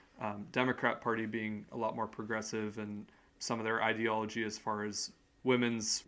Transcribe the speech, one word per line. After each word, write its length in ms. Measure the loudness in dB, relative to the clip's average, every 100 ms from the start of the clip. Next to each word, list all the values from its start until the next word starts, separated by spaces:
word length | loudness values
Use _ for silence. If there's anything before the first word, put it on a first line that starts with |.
| -20 -6
um, 260 | -4 -4 -4
Democrat 500 | 2 2 4 2 2
Party 260 | 0 0 0
being 380 | -2 -2 -4 -8
a 60 | -2
lot 180 | -2
more 140 | -2 -4
progressive 720 | -4 -4 -4 -2 -2 -2 -4
and 280 | -6 -8 -12 -18 -20 _
some 220 | -2 0
of 40 |
their 200 | 2 2
ideology 580 | 2 4 2 2 0 0
as 160 | -2 -2
far 240 | -4 -2
as 280 | -2 -4 -8 -10 _ _
women's 580 | 4 4 4 2 0 -2